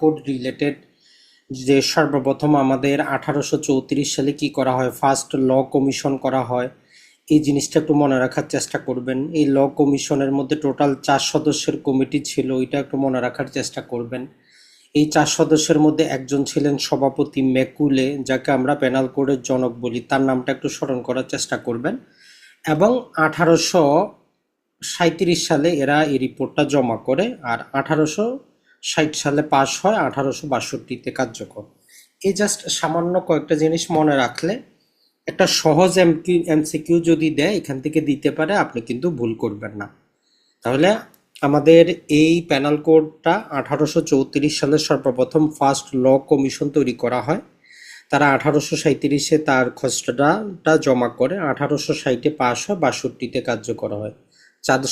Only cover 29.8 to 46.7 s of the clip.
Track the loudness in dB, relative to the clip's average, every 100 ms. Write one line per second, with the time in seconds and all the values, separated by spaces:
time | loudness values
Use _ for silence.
29.8 | 0 0 0 -2 -4 -4 -4 -4 -4 -10
30.8 | -10 -10 -8 -6 -6 -8 -16 -16 -20 _
31.8 | _ -20 _ _ -4 0 -2 -4 -6 -4
32.8 | -2 -2 -2 -2 0 -2 0 0 2 0
33.8 | -2 0 2 2 0 -2 -4 -4 -10 _
34.8 | _ _ _ _ -6 0 0 2 2 4
35.8 | 4 4 4 2 0 0 2 0 0 -4
36.8 | 0 0 2 2 0 0 0 0 -4 -6
37.8 | -4 -2 0 0 -2 -2 0 0 -2 -4
38.8 | -8 -4 -4 -4 -4 -4 -6 -6 -10 -12
39.8 | -14 _ _ _ _ _ _ _ -2 2
40.8 | 2 2 -4 _ _ -4 0 4 8 8
41.8 | 8 2 0 4 4 4 0 0 0 0
42.8 | 4 4 4 -2 0 0 -2 -6 -4 -2
43.8 | 0 0 2 2 2 0 -2 0 0 2
44.8 | 2 0 0 -2 0 2 0 2 0 0
45.8 | -2 0 4 2 2 0 0 -2 -2